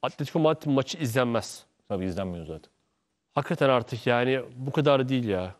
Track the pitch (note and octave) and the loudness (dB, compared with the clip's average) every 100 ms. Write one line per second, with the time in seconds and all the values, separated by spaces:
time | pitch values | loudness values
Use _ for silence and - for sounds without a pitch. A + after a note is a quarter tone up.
0 | C3 - C#3+ F3 D#3 D#3 D3 C3+ C3 F3 | -6 -6 -4 2 2 2 0 0 0 -4
1 | C#3 A#2 B2 A#2 - - - _ _ G2+ | -2 0 2 0 -4 -14 -20 _ _ -4
2 | F#2 F2 F#2+ F2 D#2+ D#2+ _ _ _ _ | -4 -4 -6 -8 -10 -12 _ _ _ _
3 | _ _ _ - C#3+ F3 C#3 B2+ A#2 A#2+ | _ _ _ -6 -4 2 4 4 2 -6
4 | B2+ A#2+ B2 C3 B2 B2 C3 C#3 D3 C#3 | 0 2 2 0 -4 -10 -6 0 4 4
5 | B2+ C3 A#2+ F#2+ F#2 F#2 | 4 0 0 -2 -2 -10